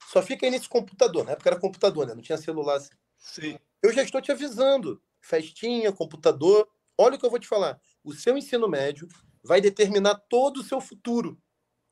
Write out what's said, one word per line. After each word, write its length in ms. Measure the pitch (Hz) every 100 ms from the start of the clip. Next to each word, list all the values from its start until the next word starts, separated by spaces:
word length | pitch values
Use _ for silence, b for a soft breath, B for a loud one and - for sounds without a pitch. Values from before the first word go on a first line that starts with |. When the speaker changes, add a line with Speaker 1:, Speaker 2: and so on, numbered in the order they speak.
| -
Speaker 1:
só 100 | 185
fica 240 | 185 277 254
aí 60 |
nesse 180 | 254 -
computador." 560 | 240 196 - 240 165 117
Na 60 |
época 180 | 151 180
era 100 | 160
computador, 460 | 190 - 202 151 123
né? 80 |
Não 80 | 113
tinha 160 | - 156
celular, 380 | 156 160 147 139
assim. 140 | 139 _ _ _
Speaker 2:
Sim. 420 | - - 156 151 _ _
Speaker 1:
"Eu 100 | 208
já 120 | 233
estou 180 | 233 262
te 100 | 262
avisando. 720 | 254 294 220 269 277 160 104 _ _
Festinha, 720 | - 160 160 - 226 240 214
computador. 760 | 196 160 156 165 135 165 208 214 _ _ -
Olha 180 | 220 269
o 40 |
que 60 | 247
eu 40 |
vou 80 | 240
te 80 | -
falar. 320 | 214 170 127 _ _
O 100 | 151
seu 240 | 135 233 277
ensino 300 | 277 247 226
médio 380 | 147 139 143 170 _ _ _
vai 160 | - 180
determinar 560 | 202 196 202 202 202 202 _
todo 280 | 240 277 269
o 60 |
seu 160 | - 262
futuro." 580 | - 220 247 233 170 131 _ _ _ _ _